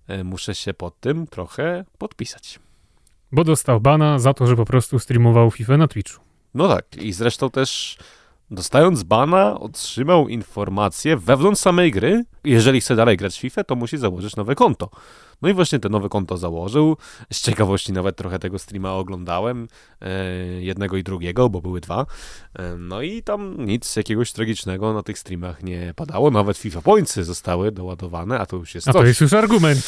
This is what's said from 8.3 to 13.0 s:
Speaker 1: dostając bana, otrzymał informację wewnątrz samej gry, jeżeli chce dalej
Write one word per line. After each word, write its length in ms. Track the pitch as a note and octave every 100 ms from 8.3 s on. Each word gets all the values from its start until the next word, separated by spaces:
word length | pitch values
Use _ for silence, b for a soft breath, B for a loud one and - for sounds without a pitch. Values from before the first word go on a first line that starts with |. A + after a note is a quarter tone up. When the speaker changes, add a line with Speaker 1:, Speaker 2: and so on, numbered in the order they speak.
| b _
Speaker 1:
dostając 520 | F#2 - C3 F3 D3
bana, 560 | E2 A#2 C#3+ F#3 G3+ -
otrzymał 680 | - - - A2+ C#3 F3+ A#2+
informację 880 | A#2 - - G2+ G2 G2+ - D3+ C#3+
wewnątrz 440 | F2 C3 F#3 G3+
samej 300 | F#3+ F3 F3
gry, 320 | G2 B2 A3+ A#3 -
jeżeli 380 | D3 A#2 A2+ C3
chce 140 | -
dalej 220 | A#2